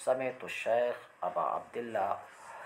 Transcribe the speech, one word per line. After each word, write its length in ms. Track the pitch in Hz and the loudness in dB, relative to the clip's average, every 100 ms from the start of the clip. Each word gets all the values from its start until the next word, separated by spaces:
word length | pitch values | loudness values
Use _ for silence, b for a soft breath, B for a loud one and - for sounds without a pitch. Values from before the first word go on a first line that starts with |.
سمعت 380 | - 131 131 123 | 2 2 2 -4
الشیخ 520 | 90 - 117 117 120 - - - | -8 -4 4 4 4 0 -10 -4
ابا 360 | 90 85 76 - | -2 2 0 0
عبداللہ 580 | - 113 120 110 98 - - B B B | -4 -6 -2 0 0 0 -4 B B B